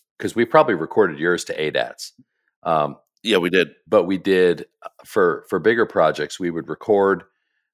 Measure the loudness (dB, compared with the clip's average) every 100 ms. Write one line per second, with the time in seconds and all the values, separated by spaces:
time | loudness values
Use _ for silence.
0 | _ -10 -6 -2 2 2 2 0 -2 0
1 | 0 0 -2 -2 -4 -6 -4 -4 -4 -8
2 | -18 -20 _ _ _ _ -2 -2 -2 -6
3 | _ _ -2 0 2 0 -2 _ 0 2
4 | 2 0 0 2 4 0 -6 _ -20 _
5 | -6 0 0 0 -4 -2 0 0 0 2
6 | 0 0 -6 -8 -6 -6 -8 -8 0 2
7 | 2 0 -4 _ _ _ _